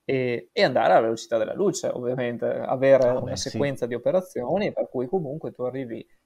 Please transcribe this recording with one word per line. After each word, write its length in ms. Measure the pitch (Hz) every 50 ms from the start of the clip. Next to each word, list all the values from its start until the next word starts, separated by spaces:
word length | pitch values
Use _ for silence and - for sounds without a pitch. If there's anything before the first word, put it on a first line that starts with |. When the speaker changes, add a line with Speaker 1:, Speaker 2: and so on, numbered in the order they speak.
| _
Speaker 1:
e, 460 | - 135 131 127 123 120 113 - - -
e 100 | - 202
andare 300 | 156 127 117 113 170 185
alla 80 | 151
velocità 360 | 113 113 117 113 - - 117
della 180 | 110 107 - -
luce, 340 | - 196 196 - - - 120
ovviamente, 580 | - 123 123 120 131 131 123 120 120 113 120
avere 640 | 120 - 123 - - 131 131 135 135 135 131 127 123
Speaker 2:
Ah, 60 | 127
Speaker 1:
una 160 | 127 127 131
Speaker 2:
beh, 60 | -
sì. 140 | - - 135
Speaker 1:
sequenza 360 | - 113 143 143 135 - 123
di 80 | 117 120
operazioni 800 | 117 120 139 160 185 180 - - 123 123 127 165 202 208 147 -
per 160 | - 120 -
cui 200 | - 127 120 123
comunque 420 | - 190 160 131 143 160 - 123
tu 120 | - - 123
arrivi 440 | 123 123 135 135 117 113 113 - _ _ _ _